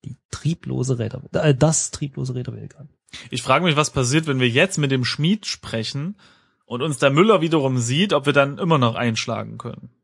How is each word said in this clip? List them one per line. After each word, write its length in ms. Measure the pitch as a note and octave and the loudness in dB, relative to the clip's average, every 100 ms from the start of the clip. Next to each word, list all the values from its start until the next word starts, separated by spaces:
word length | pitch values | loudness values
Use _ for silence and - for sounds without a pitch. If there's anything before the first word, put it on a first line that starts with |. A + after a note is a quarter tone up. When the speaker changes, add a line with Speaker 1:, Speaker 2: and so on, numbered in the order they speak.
| - | -16
Speaker 1:
die 120 | - _ | -18 _
trieblose 680 | - D3+ E3+ C3 C3 B2+ A#2+ | -6 -6 -6 -6 -4 -2 -2
Räder-, 220 | A2 C3+ - | -4 -8 -6
äh, 240 | E3+ D#3+ C3 | 0 2 4
das 340 | D3+ D#3+ - | 2 2 -4
trieblose 440 | - C#3 C#3 C3 B2 | -8 -10 -8 -8 -8
Räderwerk 420 | B2 A2 G#2 - | -10 -12 -16 -18
an. 120 | C#3+ _ _ - - | -20 _ _ -20 -10
Speaker 2:
Ich 120 | C3 | -8
frage 220 | - C#3 | 2 2
mich, 140 | F3 D3 | 4 2
was 120 | D3+ | 0
passiert, 380 | C#3+ B2 D3+ D#3 | 0 2 0 0
wenn 140 | C3 | 0
wir 80 | B2+ | 2
jetzt 280 | A#2+ F#3+ - | 4 2 0
mit 140 | C#3+ | 0
dem 140 | C3 A#2+ | 0 -2
Schmied 400 | - D#3 G#3+ - | -2 0 0 -4
sprechen 720 | - - A2+ G#2+ C#3 D#3+ G#3 _ _ _ _ _ | -12 -8 -6 -6 -8 -10 -12 _ _ _ _ _
und 160 | A#2+ | -6
uns 160 | D#3 C3+ | -4 2
der 120 | C#3+ | 4
Müller 300 | C#3 A3 F#3+ | 6 6 6
wiederum 380 | D#3+ D#3 C3+ B2+ | 4 2 2 0
sieht, 340 | A#2 C#3 G3+ | 0 0 2
ob 140 | D3+ C#3 | 2 2
wir 80 | |
dann 240 | C#3+ C#3 C#3+ | 2 2 0
immer 200 | E3+ D#3 | 0 2
noch 180 | A#2+ A2 | 2 0
einschlagen 600 | A#2+ A2+ - G#2+ A2 A2 | -2 -2 -4 -6 -8 -12
können. 340 | A#2+ - B2 _ | -14 -14 -20 _